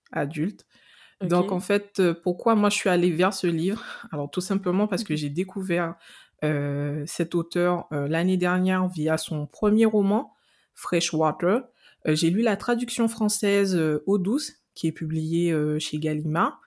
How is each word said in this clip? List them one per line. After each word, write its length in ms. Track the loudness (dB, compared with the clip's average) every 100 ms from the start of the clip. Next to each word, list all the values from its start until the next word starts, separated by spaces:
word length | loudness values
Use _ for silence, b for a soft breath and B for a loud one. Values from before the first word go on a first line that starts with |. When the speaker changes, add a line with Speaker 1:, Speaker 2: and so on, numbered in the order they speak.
| _
Speaker 1:
adulte. 560 | -6 -4 -2 -4 -6 _ b b b b b
Speaker 2:
Ok. 80 | 0
Speaker 1:
Donc, 240 | 2 2
en 80 | -2
fait, 400 | 0 -2 -2 0
euh, 140 | 0
pourquoi 400 | 0 -4 -2 2 4
moi, 140 | 2
je 60 | 2
suis 120 | 2
allée 220 | 2 2
vers 220 | 2 2
ce 120 | 2 0
livre ? 380 | 0 0 -4 B B B
Alors, 200 | -8 -6
tout 100 | -4
simplement 480 | -2 -2 0 0 0
parce 160 | 0
que 80 | -2
Speaker 2:
Mhm. 60 | -2
Speaker 1:
j'ai 120 | -2
découvert, 640 | -4 -4 -4 -2 -2 -2 -6 B B B -6
euh, 600 | -2 0 -2 -2 -2 -4 -6
cet 280 | -4 -2
auteur, 520 | -2 -2 0 2 0 -2
euh, 160 | -4 -2
l'année 300 | 0 2 2
dernière 500 | 2 2 2 2 0
via 300 | 0 0 0
son 280 | -2 -6 -6
premier 380 | -2 2 4
roman, 480 | 4 4 2 0 -2 b b b b
Freshwater. 920 | -14 -2 -2 0 0 0 2 0 0 -2 b b b -2
Euh, 60 |
j'ai 160 | 2 2
lu 100 | 2
la 160 | 2 0
traduction 520 | -2 -2 -2 0 0
française, 680 | 0 0 0 2 2 2 2
euh, 260 | 2 0 0
Eau 100 | 0
douce, 380 | 2 -2 -4 -12 _
qui 120 | -6 -4
est 60 |
publiée, 600 | -4 -4 -4 -2 0 2
euh, 260 | 2 0 -2
chez 200 | -4 -4
Gallimard. 640 | -2 -2 -2 0 -2 -4